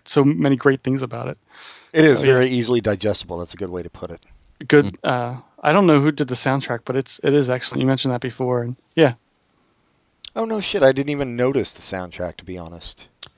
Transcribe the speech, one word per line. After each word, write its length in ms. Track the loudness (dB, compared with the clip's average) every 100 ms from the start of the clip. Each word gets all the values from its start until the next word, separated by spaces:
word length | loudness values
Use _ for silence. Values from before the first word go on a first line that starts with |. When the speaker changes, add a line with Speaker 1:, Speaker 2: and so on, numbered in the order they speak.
Speaker 1:
so 220 | -4 2 4
many 320 | 4 0 2
great 240 | 2 2
things 180 | 0 -4
about 280 | -4 -8 -10
it. 80 | -12 _ -20 -20 -20 _
Speaker 2:
It 100 | 4
is 160 | 6 6
Speaker 1:
So, 60 | 6
yeah. 80 |
Speaker 2:
very 160 | 4 4
easily 320 | 2 0 0
digestible. 560 | 0 -2 -2 -4 -6 -10
That's 160 | -10
a 40 | -10
good 120 | -8
way 120 | -8
to 60 | -10
put 200 | -12 -14
it. 160 | -14 _ -20 _ -16 2
Speaker 1:
Good. 180 | 4 4
Speaker 3:
Mm. 100 | 0
Speaker 1:
Uh, 380 | -4 -4 -4 -10 -16 _
I 100 | 0
don't 140 | 4 6
know 140 | 6
who 100 | 4
did 160 | 0 -4
the 80 | -4
soundtrack, 440 | -2 -2 -4 -8
but 140 | -6 -6
it's, 240 | -6 -4
it 80 | 0
is 160 | 2 2
excellent. 300 | -2 -4 -2
You 80 | 0
mentioned 260 | 0 -2
that 80 | -4
before, 420 | -6 -6 -4 -4
and 120 | -4 -10 _ 2
yeah. 180 | 2 2 _ _ _ _ _ _ _ _ _ _ -14 -8
Speaker 2:
Oh, 80 |
no 160 | -4 -4
shit. 240 | -4 2
I 80 | 2
didn't 200 | 2 -2
even 260 | -4 -4 -2
notice 340 | 0 0 -2
the 80 | -4
soundtrack, 540 | -6 -6 -8 -8 -10 -10
to 80 | -14
be 120 | -12
honest. 500 | -12 -14 -16 -18 -20 _ -20